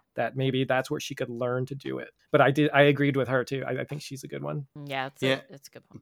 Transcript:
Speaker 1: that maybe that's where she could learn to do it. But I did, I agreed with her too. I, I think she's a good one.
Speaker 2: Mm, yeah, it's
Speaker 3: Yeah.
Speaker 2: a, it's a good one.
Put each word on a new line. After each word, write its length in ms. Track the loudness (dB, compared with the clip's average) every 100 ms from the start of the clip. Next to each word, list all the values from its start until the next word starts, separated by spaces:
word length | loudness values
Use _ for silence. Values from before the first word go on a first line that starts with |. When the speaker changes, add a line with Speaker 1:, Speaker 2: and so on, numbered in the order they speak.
| _
Speaker 1:
that 200 | -6 -4 -2
maybe 280 | 0 0
that's 260 | 2 0 0
where 100 | -4
she 140 | -6
could 140 | -6 -6
learn 380 | -4 -2 -2 -4
to 80 |
do 240 | -6 -8 -8
it. 120 | -10 _ _
But 80 | 6
I 120 | 6
did, 180 | 6 4
I 100 | 6
agreed 340 | 6 6 2 0
with 120 | 0
her 160 | 0
too. 200 | -2 -4 -4
I, 140 | -6
I 40 |
think 160 | -6 -10
she's 240 | -12 -14
a 40 | -12
good 140 | -8
one. 240 | -6 -6 -8 -14
Speaker 2:
Mm, 120 | -10
yeah, 180 | -8 -8
it's 160 | -4
Speaker 3:
Yeah. 180 | -2 -2
Speaker 2:
a, 20 | -4
it's 180 | -20 -20
a 20 |
good 120 | -20 -20
one. 120 | -6